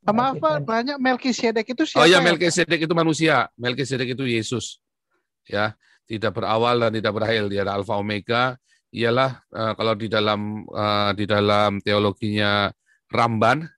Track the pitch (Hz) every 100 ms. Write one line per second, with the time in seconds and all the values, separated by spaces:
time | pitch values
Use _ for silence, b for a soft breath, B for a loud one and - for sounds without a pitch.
0 | - 214 262 262 320 302 - 226 247 285
1 | 254 254 269 233 233 226 220 247 311 -
2 | 160 185 170 165 175 170 165 165 160 170
3 | 160 147 160 139 113 _ 120 127 123 127
4 | 123 127 131 117 107 120 - - _ _
5 | _ _ _ _ _ 101 107 - b b
6 | _ 113 107 98 98 113 120 123 113 110
7 | 107 104 107 113 104 98 98 101 98 104
8 | 101 104 92 120 127 123 _ _ _ 107
9 | 113 120 135 123 _ - 110 104 110 107
10 | 110 110 104 104 104 107 - - 104 104
11 | 104 98 101 104 104 104 104 101 104 104
12 | 104 95 107 107 104 101 101 - _ _
13 | _ 117 117 113 113 139 165